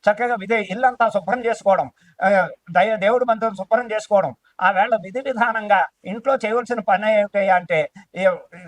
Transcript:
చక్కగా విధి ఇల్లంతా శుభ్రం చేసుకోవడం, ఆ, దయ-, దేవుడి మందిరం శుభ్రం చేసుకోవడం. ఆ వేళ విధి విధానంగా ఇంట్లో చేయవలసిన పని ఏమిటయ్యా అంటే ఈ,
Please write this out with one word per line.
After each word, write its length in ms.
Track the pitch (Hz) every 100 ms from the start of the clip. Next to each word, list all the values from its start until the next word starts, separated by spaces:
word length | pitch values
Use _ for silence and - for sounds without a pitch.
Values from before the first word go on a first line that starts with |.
చక్కగా 300 | - 208 240
విధి 220 | 233 196 226
ఇల్లంతా 520 | 202 208 254 247 226
శుభ్రం 320 | 202 175 247
చేసుకోవడం, 460 | 233 220 196 185 - _ _ _
ఆ, 260 | 190 196 170 - -
దయ-, 260 | 175 208 214
దేవుడి 280 | 208 247
మందిరం 300 | 247 220 226
శుభ్రం 360 | 196 190 226 233
చేసుకోవడం. 440 | 214 - 202 160 120 _ -
ఆ 100 | 185
వేళ 240 | 190 226
విధి 260 | 220 185 220
విధానంగా 680 | 277 233 240 226 208 196 165 _
ఇంట్లో 300 | 180 220 262
చేయవలసిన 460 | 269 214 233 240 240
పని 320 | 202 190 214
ఏమిటయ్యా 440 | 214 202 202 190 185
అంటే 340 | 175 165 - - _ 170
ఈ, 80 | 190 170 - 170